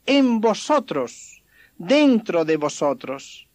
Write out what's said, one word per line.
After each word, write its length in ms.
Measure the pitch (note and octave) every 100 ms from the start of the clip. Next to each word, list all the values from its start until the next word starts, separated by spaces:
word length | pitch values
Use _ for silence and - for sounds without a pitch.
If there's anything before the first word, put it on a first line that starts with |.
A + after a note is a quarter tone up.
| -
en 340 | C#4 C4 A#3
vosotros, 1000 | A3 G3 - D4+ - D3 A#2+ - - - _ _ _ -
dentro 680 | E3+ C#4 D4 A#3 A3 E3+
de 120 | D#3+ D#3
vosotros". 920 | D3 - D3 C3+ C3 C3+ - - -